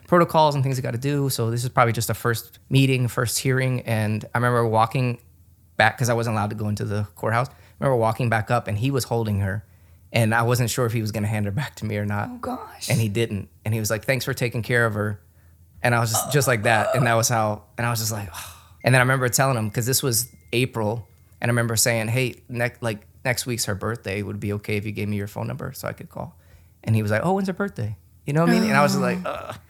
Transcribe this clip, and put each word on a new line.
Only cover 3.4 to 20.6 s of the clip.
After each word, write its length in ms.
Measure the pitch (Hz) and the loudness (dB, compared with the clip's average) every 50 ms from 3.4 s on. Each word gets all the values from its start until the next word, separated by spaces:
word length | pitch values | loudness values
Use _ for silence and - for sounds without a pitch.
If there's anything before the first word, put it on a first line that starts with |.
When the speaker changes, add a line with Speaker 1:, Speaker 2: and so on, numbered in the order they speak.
| - 139 127 131 131 127 127 123 - | 0 0 0 0 0 0 -2 -2 -2
Speaker 1:
And 420 | - 113 107 107 104 107 107 110 - - | -2 -2 0 0 0 -2 -4 -4 -4 -2
I 40 | 120 | 0
remember 280 | 120 123 123 120 117 | 2 2 2 2 2
walking 520 | 113 110 110 113 117 - 139 127 123 120 - - - - _ - - - _ _ _ _ | 2 4 2 2 2 2 0 0 0 -2 -6 -10 -20 -20 _ -20 -20 -20 _ _ _ _
back, 220 | - 107 110 - - | 2 4 4 4 2
'cause 100 | 135 120 | 0 2
I 60 | 120 | 2
wasn't 200 | 117 117 120 110 | 2 0 0 0
allowed 140 | 107 101 104 | 0 0 -2
to 60 | 107 | -2
go 120 | 107 110 107 | -4 -2 -2
into 160 | 104 104 113 | -2 -2 -2
the 200 | 107 101 104 104 - - | -2 -2 -2 -4 -4 -6
courthouse. 320 | - - 113 110 117 127 - | -6 -4 0 0 0 0 -2
I 40 | - - - - - - - | -6 -16 -20 -20 -10 -4 0
remember 120 | 139 131 120 | 0 2 2
walking 300 | 110 110 110 - 131 117 | 2 2 0 0 0 0
back 200 | 117 110 104 - | 2 0 2 2
up, 160 | 123 120 - | 0 0 0
and 120 | 113 107 104 | -2 -4 -2
he 120 | 113 139 | 0 0
was 140 | 139 131 - | 0 -2 -2
holding 360 | - 120 117 113 107 101 98 | -2 -2 -2 0 0 0 0
her, 240 | 101 95 95 107 - - - - - - - - - - - | 0 0 -2 -4 -6 -10 -20 -20 -20 -20 -20 -20 -20 -4 0
and 220 | - 117 110 113 | 2 2 4 2
I 80 | 117 120 | 2 2
wasn't 280 | 117 123 117 123 110 | 2 2 2 0 -2
sure 160 | - - 127 | 0 0 0
if 60 | 113 110 | 0 0
he 80 | 120 107 | -2 -4
was 100 | 107 104 | -2 -2
gonna 140 | 113 104 107 | -2 -2 -2
hand 160 | 110 107 104 | -2 -2 -2
her 60 | 101 101 | -2 -2
back 220 | 147 139 - - | -4 -4 -6 -8
to 80 | - - | -8 -6
me 140 | 107 104 104 | -4 -4 -4
or 80 | 104 | -2
not. 240 | 104 104 104 104 247 247 | -2 -2 -4 -4 -6 -8
Speaker 2:
Oh, 40 | 240 | -10
gosh. 500 | - 254 247 - - - - - - - | -8 -8 -8 -8 -10 -14 -16 -12 -2 0
Speaker 1:
And 100 | - - | 0 2
he 80 | 113 107 | 2 0
didn't. 400 | 98 117 117 113 107 95 - - _ - _ | 0 0 0 0 -2 -6 -8 -10 _ -10 _
And 80 | 104 110 | -2 -2
he 60 | 113 | -2
was 100 | 107 101 | 0 -2
like, 140 | 110 107 - | -4 -4 -2
"Thanks 180 | - 135 123 - | -2 -2 -2 -2
for 80 | - 127 | -4 -4
taking 280 | - 135 120 - 123 107 | -2 -4 -4 -4 -4 -4
care 240 | - 127 120 117 | 0 2 2 2
of 80 | 113 104 | 2 0
her." 260 | 107 104 107 104 - - _ _ _ _ - - _ - _ _ - - | 0 -2 -2 -4 -6 -10 _ _ _ _ -20 -20 _ -20 _ _ -2 0
And 120 | 127 120 | 2 2
I 60 | 117 | 2
was 100 | 117 110 110 | 2 0 0
just, 200 | - - - 123 | -2 -2 0 2
just 160 | 147 127 139 | 2 2 4
like 140 | 123 107 101 | 2 2 4
that. 320 | 120 113 107 107 - - | 4 4 4 4 2 2
And 100 | 127 131 | 2 2
that 80 | 120 117 | 4 4
was 140 | 113 110 - | 4 2 2
how, 340 | 123 113 110 107 104 107 - _ _ | 2 2 2 0 -2 -4 -8 _ _
and 100 | - 117 | -4 -2
I 40 | 120 | -2
was 100 | 117 110 | -2 -2
just 100 | 113 107 110 | -2 -4 -4
like, 180 | 104 104 90 - - - - - | -6 -8 -10 -12 -14 -14 -14 -18
<sighs> 260 | - - - - - - | -20 -20 -20 -20 0 2
and 100 | - 127 | 4 6
then 60 | 131 | 6
I 20 | 123 | 6
remember 240 | 127 131 135 127 123 | 4 4 2 2 0
telling 280 | 113 - 135 135 131 | 2 2 2 2 2
him, 140 | 117 107 107 | 0 -2 -2
'cause 160 | - 131 110 | -2 -2 -2
this 160 | 120 131 - - | 0 0 0 0
was 260 | 135 117 107 120 - - - _ - - | 0 0 0 -2 -4 -10 -20 _ -4 -2
April, 540 | 120 | 0